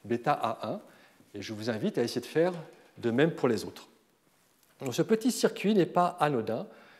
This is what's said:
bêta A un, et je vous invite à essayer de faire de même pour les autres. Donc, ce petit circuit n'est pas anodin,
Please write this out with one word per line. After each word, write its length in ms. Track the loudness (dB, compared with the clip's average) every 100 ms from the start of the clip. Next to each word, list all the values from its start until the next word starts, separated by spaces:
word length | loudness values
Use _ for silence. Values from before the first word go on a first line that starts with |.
| -4
bêta 280 | -2 0
A 360 | 0 0 -4 -6
un, 120 | -8 -10 -20 -20 _ -16
et 80 | -12
je 120 | -10
vous 160 | -6 -4
invite 280 | -2 -2 0
à 60 |
essayer 180 | -2 -2
de 40 | -2
faire 280 | 2 2 0 -12 -20 -20 -6
de 140 | 0
même 200 | 4 2
pour 160 | 2 0
les 180 | 0 -2
autres. 220 | -12 -20 _ _ _ _ _ _ _ _ _
Donc, 120 | -6
ce 80 | -2
petit 300 | 2 2 2
circuit 420 | 2 0 2 2
n'est 120 | 4 4
pas 320 | 4 2 2
anodin, 480 | 0 2 -2 -4 -6 -14 -20 -20